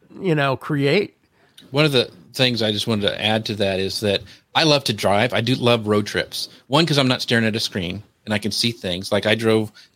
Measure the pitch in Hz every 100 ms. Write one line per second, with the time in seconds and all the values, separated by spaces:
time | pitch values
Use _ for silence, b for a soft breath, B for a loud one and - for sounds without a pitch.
0 | _ - 190 151 139 131 - 147 139 170
1 | - _ _ b b b - 135 151 131
2 | 110 - - - 127 117 110 104 - 107
3 | 101 - 104 110 110 104 98 95 95 -
4 | 104 98 - B B 127 160 147 131 107
5 | 101 101 120 95 117 131 120 120 107 104
6 | 104 92 - - - b b 139 165 143
7 | 131 127 - 117 113 107 - 107 87 95
8 | - _ - 104 107 101 117 117 95 87
9 | 95 104 107 110 113 110 107 - b